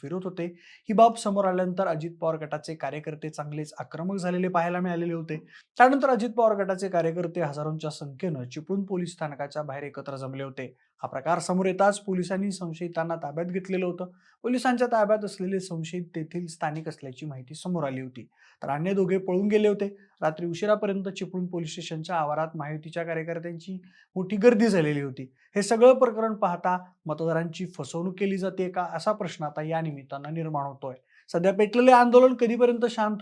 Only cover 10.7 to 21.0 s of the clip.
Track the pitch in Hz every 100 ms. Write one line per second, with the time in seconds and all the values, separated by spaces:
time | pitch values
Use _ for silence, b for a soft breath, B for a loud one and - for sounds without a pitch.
10.7 | b b b 147 139 156 170 165 180 190
11.7 | 185 202 202 - 185 175 190 202 185 170
12.7 | 160 175 170 165 165 143 151 175 180 185
13.7 | 185 180 180 180 b b b 240 247 254
14.7 | 240 247 226 208 214 202 - 185 190 185
15.7 | 165 160 180 175 165 156 175 170 156 160
16.7 | 156 160 - 139 123 151 131 127 156 185
17.7 | 175 139 131 131 123 - b b b 147
18.7 | 143 175 196 180 190 190 185 208 208 208
19.7 | 202 202 - B B - 165 170 165 208
20.7 | 208 208 190